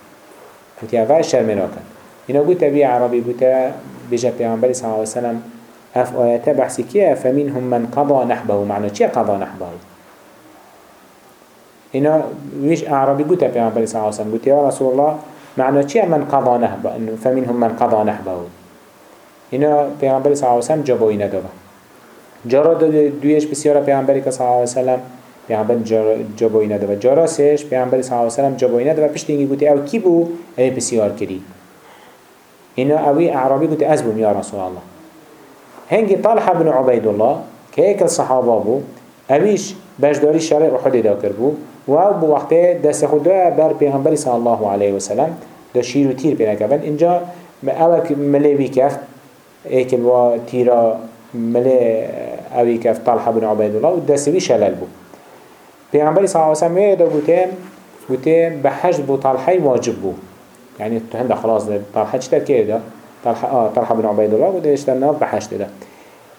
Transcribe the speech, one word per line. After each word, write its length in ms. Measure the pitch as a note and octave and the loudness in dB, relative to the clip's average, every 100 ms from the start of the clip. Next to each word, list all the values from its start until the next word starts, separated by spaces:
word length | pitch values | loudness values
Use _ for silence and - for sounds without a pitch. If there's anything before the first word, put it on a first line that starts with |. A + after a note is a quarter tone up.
| - - - - - - - - | -20 -20 -20 -20 -20 -20 -20 -18
گوتی: 180 | A2+ A#2 | -4 0
"اوه 240 | A2 D#3 | 2 2
شرم 280 | D#3 C3 A2 | 2 0 0
نکن." 320 | G2+ F2+ - - - - - - | -2 -4 -8 -18 -20 -20 -16 -4
اینا 180 | C#3 | 0
گوته 260 | D3+ F3 D3 | 2 2 2
بی 120 | C#3+ | 2
عربی 380 | C3+ B2 A#2+ A#2+ | 2 2 0 -2
گوته 500 | A#2+ A#2+ B2+ C3 B2+ - - - A#2+ | -4 0 2 2 -2 -6 -16 -16 -6
بیجه 200 | A#2+ A#2+ | -4 -2
پیغمبری 440 | A2+ A#2 A2+ B2+ | -2 -4 0 0
صلی 100 | B2 | -2
الله 100 | A2+ | -4
علیه 80 | A2 | -4
و 40 | A2 | -4
سلم 360 | B2 A#2+ A#2 - - - - - | -4 -4 -6 -10 -20 -20 -20 -6
اف 220 | B2 B2+ B2+ | -2 -2 0
آیت 320 | A#2+ A#2+ D#3 | 0 0 0
بحثی 340 | C3+ C3 - | -2 -2 -4
کیه؟ 320 | A#2 G#3 F#3+ | -4 0 2
"فمنهم 480 | B2+ C3 C#3 C#3+ B2+ | 2 0 0 -2 -4
من 240 | B2+ A#2+ A#2 C#3+ | -2 -2 -2 -2
قضا 280 | C#3+ C#3 | 0 0
نحبه". 300 | A#2+ A2+ G#2+ | 0 -4 -2
معنی 360 | G2+ G#2 G2+ G#2 | -2 -2 -4 -4
چیه 160 | - - | -2 -2
قضا 300 | B2 G#2 G2 | 0 -2 -2
نحبه؟ 280 | F#2 - F2+ F2 - - - - - - - - - - - - - - - - _ _ _ _ _ | -6 -10 -14 -14 -20 -20 -20 -20 -20 -20 -20 -20 -20 -20 -20 -20 -20 -20 -20 -20 _ _ _ _ _
اینا 300 | C3 D3 D#3 B2 - C#3 C#3 | -2 2 2 -2 -8 -12 -4
ویش 220 | C#3 E3 | -2 0
عربی 400 | - C#3 C3+ C#3 | 0 0 2 0
گوته 240 | D3+ F3 C3 | 0 0 0
پیغمبری 380 | B2 A2+ A2+ A2 | 0 -2 0 -2
صلی 140 | A2+ | -2
الله 120 | G#2+ | -4
علیه 80 | G#2+ | -4
و 20 | |
سلم 80 | G#2+ | -6
گوته: 200 | A2 C3+ | -2 2
"یا 180 | C#3+ C#3+ | 2 2
رسول 320 | C3 C3 C3 | 0 0 2
الله، 140 | D3 D3+ - - - - | 0 -2 -10 -20 -10 -2
معنی 280 | C3 C#3+ | 0 2
چیه 220 | C#3+ A3+ F#3 | 2 0 2
من 180 | D#3 | 0
قضا 340 | C#3 C#3 B2 A#2+ | 0 0 2 0
نحبه؟ 320 | A#2 - A2 B2 A2 A2 | 0 -4 -8 -6 -8 -4
فمنهم 320 | C3 C3 B2 A#2+ | -2 -2 -2 -2
من 120 | A2+ | -2
قضا 340 | A2 B2 A2 | 0 0 0
نحبه". 280 | G#2+ G#2 F#2+ F2+ F2 - - - - - - - - - - | 0 -4 -8 -10 -12 -18 -20 -20 -20 -20 -20 -20 -20 -20 -8
اینا 340 | C3 D3+ D3 C#3+ D3 | 0 2 2 0 -2
پیغمبری 340 | C3+ C3 C#3 | 0 2 2
صلی 140 | C#3+ B2+ | 2 2
الله 140 | A#2+ | 2
علیه 120 | A#2 | 0
و 0 | |
سلم 80 | D#3 | -2
جوابی 340 | C#3 A2+ A2 G#2 | 0 2 2 0
نداده. 320 | G2+ F#2+ F#2 - - - - - - - - - A#2+ | -2 -6 -8 -16 -20 -20 -20 -20 -20 -20 -20 -14 0
جارا 280 | C3 D#3+ | 2 4
دو-، 460 | D#3+ D#3+ D#3 D3 C#3+ | 4 2 2 0 0
دویش 240 | C#3+ D3+ D3+ | 0 0 0
بسیار 340 | D3 D3+ C#3+ | -2 0 2
پیغمبری 400 | C#3 C3+ C3 C#3 | 2 0 0 0
که 100 | C3 | -2
صلی 160 | - B2 | -2 0
الله 80 | |
علیه 100 | B2 | 0
و 20 | B2 | 0
سلم 320 | C3 B2+ B2+ - - - - - | -2 -2 -2 -6 -20 -20 -14 -6
پیغمبر 260 | A2 G#2+ A#2 | -2 0 0
جا-، 520 | G#2+ A2 G#2+ A2 G#2+ G#2 | 0 2 2 0 -4 -2
جوابی 300 | A2+ G#2+ G#2+ | 2 2 0
نداده. 300 | G#2 G2+ G#2 | 0 -2 0
جارا 300 | B2 C#3+ E3 | 2 2 2
سهش 380 | D#3+ C#3+ D3 | 2 2 2
پیغمبری 380 | D3 B2+ B2+ B2+ | 0 -2 0 -2
صلی 100 | B2+ | -2
الله 100 | A#2+ | -2
علیه 100 | A#2 | -2
و 40 | A#2 | 0
سلم 200 | C#3 B2+ | -2 0
جوابی 280 | B2+ A#2+ | 0 2
نداده. 240 | C3+ D#3 D3+ | 0 2 0
پشت 220 | D#3 - | -2 -4
اینگی 160 | D3 C#3 | -2 0
گوته: 200 | C#3 D#3 | 0 2
"او 180 | C#3+ | 2
کی 140 | C#3+ A3+ | 0 0
بو؟ 300 | F#3 E3+ E3+ - - - | 2 2 0 -4 -8 -2
او 120 | B2+ B2+ | 0 -2
بسیار 340 | - A#2 G#2 | -2 0 -2
کری." 320 | G2+ F#2+ F#2 - - - - - - - - - _ _ _ - | -2 -8 -10 -14 -20 -20 -20 -20 -20 -20 -20 -20 _ _ _ -12
اینا 360 | - C3+ D#3 D3 | -4 0 2 2
اوی 180 | C#3+ E3+ | 2 2
اعرابی 380 | C#3 C3 C3+ D#3+ | 0 0 0 0
گوته: 200 | D3+ C#3+ | 0 0
"از 160 | D3+ | 0
بوم 160 | A2+ A2 | 0 0
یا 140 | G#2+ | 0
رسول 280 | G2+ F#2 G2+ | 0 -4 -8
الله." 200 | F#2 F2+ - - - - - - - - - - - | -8 -10 -18 -20 -20 -20 -20 -20 -20 -20 -20 -16 -2
هنگی 260 | G3 G#3+ F#3+ | 0 2 2
طلحه 380 | G#3 A3 F3+ | 2 2 2
بن 140 | F3 D#3+ | 2 2
عبید 380 | C3 B2+ A#2 G#2+ | 2 2 2 0
الله 300 | G2+ A#2 D3+ - - - | 0 0 0 -8 -20 -6
که 100 | - | 0
یک 240 | F#3 G3 F3 | 2 2 0
صحابه 580 | - B2+ B2+ A#2+ A2 | 0 0 2 2 2
بو، 160 | G2+ C3+ C#3+ - - - - | 0 -2 -4 -16 -20 -10 0
اویش 440 | C#3+ G3+ G3+ - - - - | 2 2 0 -4 -14 -16 0
بجداری 380 | C#3+ D3 D3 D#3+ | 0 2 2 2
شرع 340 | D#3+ D3+ D#3 | 2 2 2
احد 280 | B2+ C3+ B2 | 2 0 2
دا 120 | G#2+ | 2
کر 140 | G2+ G#2 | 0 -2
بو 240 | G2+ C3 D3 - - - | -2 -2 -4 -10 -10 0
و 40 | |
او 220 | D3 G3 | 2 2
بو 200 | F#3+ D#3+ | 2 2
وقت 480 | C#3 - D#3+ F3+ F3 | 0 2 2 4 2
دست 240 | D3+ C#3+ D3 | 0 0 0
خود 160 | D3+ | 2
دا 280 | D#3 F#3+ F3+ | 2 4 2
بر 220 | D3 D#3 | 2 2
پیغمبر 420 | D3 C#3+ C#3 D3 | 2 0 2 0
صلی 180 | D3+ C3+ | 0 0
الله 380 | A#2 A#2 A2 G#2 | 0 0 0 0
علیه 240 | G2+ G2+ | 0 0
و 40 | G2 | 0
سلم 320 | - A2+ D#3+ E3+ - - - | -2 -2 -2 -4 -16 -20 -6
دا 80 | B2 | -4
شیر 260 | A#2+ C#3+ C3+ | -2 0 0
و 40 | |
تیر 240 | B2+ D3 B2 | 0 -2 0
پیدا 180 | A2 | 0
کردن. 260 | G#2 G#2+ D3 | 0 0 0
اینجا 380 | D#3 D3 E3+ F3 F3 - - - | -2 0 2 0 -4 -14 -20 -10
اوک 500 | C3+ C#3 E3 E3 - | -4 0 2 2 0
ملی 420 | C#3+ C#3+ C#3 D3 | -2 0 2 4
وی 140 | C#3 C3 | 2 0
کفت، 300 | B2+ C#3 - - - - - _ _ | 0 0 -2 -14 -20 -20 -20 _ _
ایک 300 | C#3 C3 B2+ | -2 0 0
الوا 440 | B2 A#2+ B2 A#2+ A#2 A#2+ | 2 4 4 4 0 -2
تیرا 500 | B2 B2 A#2+ A#2 A2+ - - - | 0 2 4 2 0 -8 -20 -12
ملی 680 | A#2+ A#2 A#2+ B2+ B2+ A#2 A2 A2+ B2+ A#2+ A#2+ - B2 | -6 -2 0 2 2 2 0 -4 -8 -10 -12 -6 0
اوی 220 | A#2+ A2+ | 2 2
کفت 260 | A#2 A2 | 0 0
طلحه 280 | - A2+ A#2 | 0 0 0
بن 120 | A2+ | 0
عبید 320 | A2 G#2+ G#2+ G#2+ | 0 0 0 0
الله 120 | D3 | 0
و 120 | F3+ | 0
دست 280 | D3 C#3+ D3 | 0 0 0
وی 120 | F3+ | 0
شلل 340 | F3+ A2+ G2+ | 2 2 0
بو. 120 | F2+ F#2 - - - - - - - - - - | -2 -10 -16 -20 -20 -20 -20 -20 -20 -20 -20 -2
پیغمبر 340 | D3 D3+ E3+ G3 | 0 2 2 2
صلی 160 | E3+ | 2
الله 140 | D#3 D#3 | 2 2
علیه 100 | E3+ | 0
و 280 | F3 G#3 | 2 2
سلم 0 | |
دا 120 | F3 E3 | 4 2
گوته، 420 | D3+ D3 F3 F#3 F#3+ - - - - - | 0 0 2 0 -6 -14 -20 -20 -14 -6
گوته 500 | B2+ D#3+ E3 E3 D3+ | -2 2 2 2 0
به 80 | C#3 | -2
حج 300 | - F3+ E3+ | 0 0 0
بو 160 | C#3 C3+ | -2 0
طلحه 440 | C3+ B2+ - F#3 | 0 0 0 2
واجب 340 | C#3+ A#2+ A#2+ | 2 0 -2
بو. 180 | G2+ F#2+ F2+ - - - - - - | -4 -6 -8 -14 -20 -20 -20 -20 -10
یعنی 200 | G#2+ A2+ A2+ | -6 -6 -6
تو 60 | A2+ | -4
هنده 160 | B2 | -2
خلاص 320 | - A2 A2 G#2 | -2 0 0 -2
ده. 120 | G#2 G2+ | -6 -4
طلحه 240 | A2 G#2+ C3 | -4 -2 -4
چی 120 | - | 0
تر 80 | D3+ | 0
که 260 | C#3+ B2+ | 2 0
ده؟ 120 | G#2 A2+ - - - - | 0 -2 -6 -18 -20 -8
طلحه، 240 | B2 A2+ - | -4 -2 -2
آه، 240 | C3+ A2+ | 0 0
طلحه 200 | B2 A#2 | 0 0
بن 140 | A2+ G#2+ | 0 0
عبید 260 | G#2 G#2+ | 2 2
الله 160 | G#2+ E3+ | 2 0
گوته 160 | F#3 D#3 | 0 0
اشتر 260 | C#3 C3+ | 0 0
ناف 240 | C3 C#3 D3 | 0 0 0
به 80 | A2+ | -2
حج 220 | G#2+ - | -4 -6
ده. 180 | G2+ G2 - - - - - - | -8 -10 -12 -20 -20 -20 -20 -20